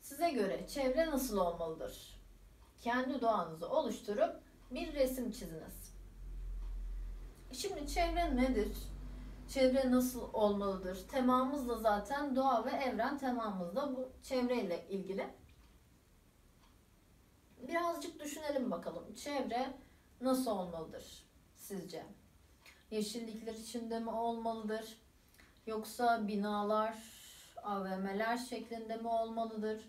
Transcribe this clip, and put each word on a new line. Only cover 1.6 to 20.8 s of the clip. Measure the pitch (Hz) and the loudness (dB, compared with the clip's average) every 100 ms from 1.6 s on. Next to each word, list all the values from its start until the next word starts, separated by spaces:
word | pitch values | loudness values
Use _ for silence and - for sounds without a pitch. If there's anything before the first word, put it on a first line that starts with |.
| 165 160 - - - - - - - - - - | -4 -4 -8 -10 -16 -18 -20 -20 -20 -20 -20 -6
Kendi | 233 247 269 277 | 0 0 2 2
doğanızı | 226 208 165 160 170 | 4 2 0 -4 0
oluşturup | 294 247 - - 208 339 - - - - | 2 2 -2 -2 2 2 0 -14 -20 -10
bir | 262 339 | -6 -4
resim | 294 254 254 220 | 2 2 2 -2
çiziniz. | - 175 160 - - - - - - - - - - - - - - - - - - - | -4 -8 -10 -10 -12 -14 -16 -16 -14 -10 -8 -6 -6 -6 -6 -6 -6 -6 -8 -12 -16 -14
Şimdi | 262 392 339 - | -6 -4 -4 0
çevre | 370 339 339 339 247 | 2 4 4 2 4
nedir? | 262 214 214 - - - - - - - - | 4 4 0 -2 -8 -10 -10 -10 -12 -12 -4
Çevre | 269 262 269 254 | 6 6 8 6
nasıl | 254 254 240 - | 4 4 -2 -2
olmalıdır? | 220 208 202 202 190 185 190 - | 4 4 6 2 0 -4 -6 -2
Temamız | 269 247 254 262 294 240 | 2 6 6 6 0 -2
da | 226 | 2
zaten | 220 208 208 285 285 254 | 4 4 2 -2 2 4
doğa | 269 226 247 | 4 4 2
ve | |
evren | 285 262 208 254 285 | 0 0 2 0 0
temamız | 262 233 220 185 175 202 | 0 0 0 -2 -2 -2
da | 285 254 | -2 -2
bu | 254 - | -6 -10
çevreyle | - 262 240 240 190 170 - | -2 0 2 2 0 -2 -4
ilgili. | 196 175 196 - - - - - - - - - - - _ - - - - - - - - - - - - 247 | -6 -4 -4 -4 -8 -20 -20 -20 -20 -20 -20 -20 -20 -20 _ -20 -20 -20 -20 -20 -20 -20 -20 -20 -20 -20 -16 -2
Birazcık | 339 339 339 339 - | 0 2 0 -6 -8
düşünelim | 294 311 302 269 214 | -8 -4 0 2 2
bakalım. | 175 170 165 - - | -2 -4 -8 -10 -10
Çevre | 294 285 208 233 254 - - - - - | -2 -2 0 0 0 -4 -16 -20 -20 -2
nasıl | 254 262 254 | 2 2 2
olmalıdır | 202 175 165 | 0 -2 -6